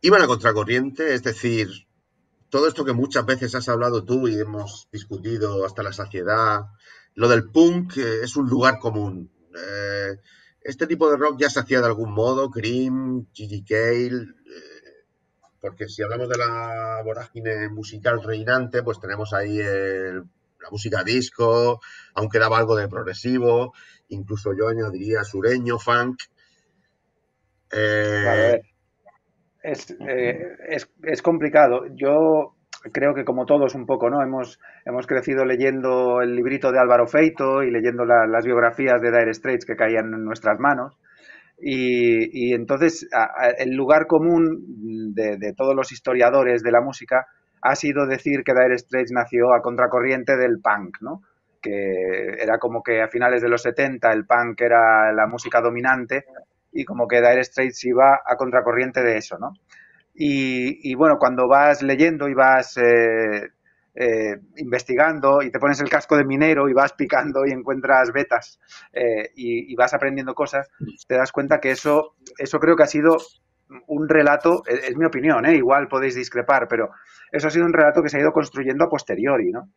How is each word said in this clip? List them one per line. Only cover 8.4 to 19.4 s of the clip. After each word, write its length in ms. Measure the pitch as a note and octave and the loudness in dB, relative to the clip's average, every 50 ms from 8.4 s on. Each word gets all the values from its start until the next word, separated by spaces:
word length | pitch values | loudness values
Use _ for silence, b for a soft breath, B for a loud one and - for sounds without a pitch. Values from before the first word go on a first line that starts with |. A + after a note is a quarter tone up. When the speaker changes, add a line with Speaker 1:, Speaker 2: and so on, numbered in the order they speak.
| C#3 B2+ | -2 0
Speaker 1:
lugar 300 | B2 C3 B2 C3 B2+ G#2 | 0 2 2 2 2 0
común. 520 | - A#2 G#2+ G#2+ G#2 G2+ F#2+ F2+ F2 F2+ _ _ _ _ _ | -4 -4 -4 -4 -6 -6 -6 -10 -14 -16 _ _ _ _ _
Eh, 640 | E2 F2 F#2+ G2+ G2+ G2+ G2+ G2+ G2+ G2+ G2 G2+ G2+ b b b b b b b b | -16 -14 -10 -10 -8 -8 -6 -6 -6 -6 -8 -8 -12 b b b b b b b b
este 260 | _ - C3+ C3 E3+ | _ -14 -6 -6 -4
tipo 240 | D#3 E3+ D3 D#3+ D#3 | -4 -2 0 2 2
de 60 | D3 | 2
rock 200 | C3 C#3+ D3+ C#3+ B2+ | 2 0 -2 0 0
ya 120 | D3 C#3 | -2 -2
se 100 | - C#3 | 0 -2
hacía 200 | B2+ - C3 B2+ | -4 0 0 0
de 60 | A#2+ | 2
algún 260 | A#2 A2+ G#2 A2+ A2 G2+ | 0 0 -2 -6 -6 -2
modo, 380 | G#2+ A2 B2 C3 C3 C3+ C3+ | -2 0 0 0 0 -2 -4
Cream, 760 | - A#2+ G#2 A2 A#2+ B2+ C3 C3 B2+ C3 C3 C3 B2+ B2+ A#2 _ _ | -6 -6 -6 -4 -2 -2 -2 -2 -4 -4 -4 -6 -6 -8 -8 _ _
Gigi 320 | - A2 G#2 G2+ G#2 G2+ | -18 -16 -12 -12 -14 -6
Cale, 720 | - G#2+ A2 A2+ A#2 A#2+ A#2+ B2 B2 B2 B2 A2+ G2 - _ _ | -4 -2 0 0 0 0 0 -2 -4 -4 -8 -8 -12 -20 _ _
eh, 580 | _ C2 E2+ - - - - _ - _ _ _ _ _ _ _ _ _ _ _ _ _ _ | _ -20 -20 -20 -20 -20 -20 _ -20 _ _ _ _ _ _ _ _ _ _ _ _ _ _
porque 280 | - G2+ F2+ _ G#2+ G2+ | -14 -14 -12 _ -14 -14
si 140 | - G#2 G#2 | -8 -8 -8
hablamos 260 | G2+ A2+ A#2+ B2+ A#2+ | -6 -6 -6 -6 -4
de 80 | B2 | -4
la 640 | A#2+ A#2+ A#2 A#2 A#2 A#2 A2+ A2+ A2+ A2+ A2+ A2 A2 A2 | -2 -2 -4 -4 -6 -8 -8 -8 -8 -8 -8 -8 -8 -6
vorágine 680 | A2 A2 A#2 B2 - _ A#2 A2+ A2 A2 G#2+ G#2+ G#2 | -8 -8 -8 -10 -16 _ -10 -8 -6 -6 -6 -6 -8
musical 520 | G#2+ G#2+ G#2+ - A2 G#2+ G2+ B2 A#2+ A#2 G#2+ | -10 -12 -14 -14 -16 -6 -2 -2 -2 -2 -4
reinante, 600 | A2 A2+ A2 A2 A#2 B2+ C3 B2+ A#2 A#2+ B2 A#2 | -6 -8 -6 -4 -2 -2 -2 -2 -2 -6 -6 -4
pues 180 | A#2 A2 - | -4 -8 -8
tenemos 320 | - F#2+ G2 G#2 G#2+ G2+ G#2 | -8 -12 -8 -8 -8 -6 -4
ahí 260 | G2 | -4